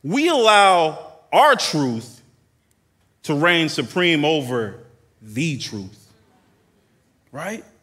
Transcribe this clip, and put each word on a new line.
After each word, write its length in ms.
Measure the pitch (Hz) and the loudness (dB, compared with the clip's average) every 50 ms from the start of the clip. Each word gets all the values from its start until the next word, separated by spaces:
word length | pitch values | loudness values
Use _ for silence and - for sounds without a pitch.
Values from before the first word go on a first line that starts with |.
| - | -6
We 280 | 139 185 277 311 349 | -4 -2 0 0 0
allow 800 | 330 277 226 220 214 208 202 196 190 175 165 156 156 - - - - _ _ _ | 0 2 4 4 6 6 6 6 6 4 2 0 -2 -8 -16 -20 -20 _ _ _
our 240 | - 180 269 302 269 | 4 4 6 6 4
truth 680 | - - - - 156 143 127 117 113 113 - - - _ _ _ _ _ _ _ _ _ _ _ _ _ _ _ _ _ _ _ _ _ | 2 -2 -4 -4 -2 -2 -2 -4 -6 -10 -14 -20 -20 _ _ _ _ _ _ _ _ _ _ _ _ _ _ _ _ _ _ _ _ _
to 100 | - 156 | -6 -4
reign 340 | 143 156 175 175 170 160 151 | 0 0 0 2 2 0 -2
supreme 560 | - - 139 110 - 185 180 175 165 151 147 | -4 -6 -8 -6 -4 -2 0 0 0 0 0
over 540 | 151 160 156 135 120 127 120 110 101 95 - - _ _ _ _ _ _ _ | 0 0 -2 -2 -4 -4 -4 -4 -6 -10 -14 -20 _ _ _ _ _ _ _
the 380 | 113 110 107 120 165 165 147 123 | -20 -12 -8 -6 -6 -4 -6 -8
truth, 520 | - - - 104 95 95 - _ _ _ _ _ _ _ _ _ _ _ _ _ _ _ _ _ _ _ _ _ _ _ _ _ _ _ | -10 -12 -12 -12 -12 -14 -18 _ _ _ _ _ _ _ _ _ _ _ _ _ _ _ _ _ _ _ _ _ _ _ _ _ _ _
right? 320 | - 135 160 190 214 220 - _ _ _ | -16 -12 -10 -10 -12 -12 -14 _ _ _